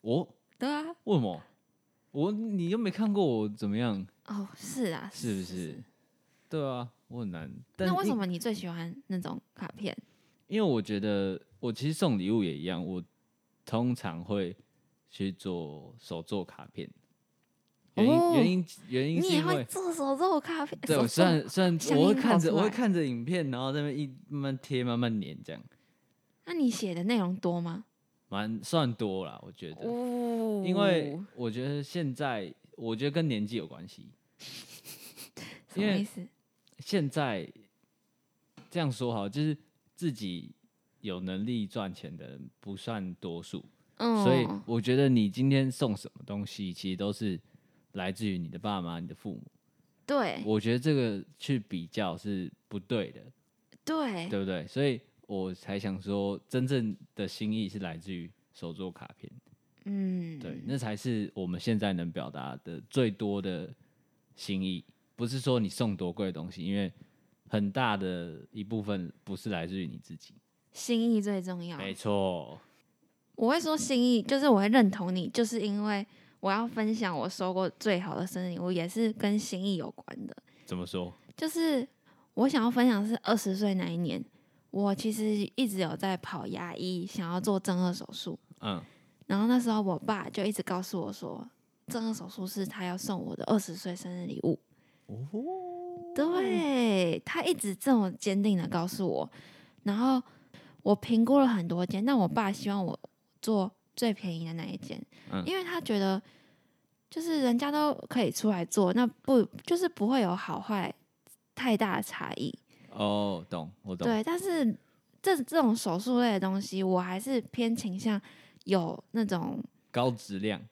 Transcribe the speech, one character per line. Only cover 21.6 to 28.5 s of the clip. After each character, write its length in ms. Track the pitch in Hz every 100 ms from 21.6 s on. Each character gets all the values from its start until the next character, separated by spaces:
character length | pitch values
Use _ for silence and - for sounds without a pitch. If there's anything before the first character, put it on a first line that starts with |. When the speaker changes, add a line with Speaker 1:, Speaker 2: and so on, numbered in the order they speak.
Speaker 1:
然 340 | 185 165 - 277
我 100 | 285
会 60 |
看 240 | 262 233 196
着， 20 |
Speaker 2:
乡 0 |
音 0 |
跑 0 |
出 80 | 160
来。 60 |
Speaker 1:
我 80 | 160
会 80 | 208
看 220 | 220 233
着 140 | 175 143
影 180 | 120
片， 260 | 120 180 147
然 120 | 123
后 100 | 135
在 100 | 147
那 60 | 147
边 120 | 139
一， 80 | 143 131 -
慢 140 | 143
慢 180 | 139 135
贴， 240 | - 131
慢 160 | 123 120
慢 220 | 120 110
粘 160 | 80 78
这 100 | -
样。 100 | 58 58 _ _ _ _ _ _ _ -
Speaker 2:
那 80 |
你 160 | 349 262
写 240 | 226 202
的 100 | 170
内 140 | 185 240
容 180 | 180 185
多 260 | 175 175
吗？ 240 | 170 175 - _ _ _ _
Speaker 1:
蛮， 300 | 98 107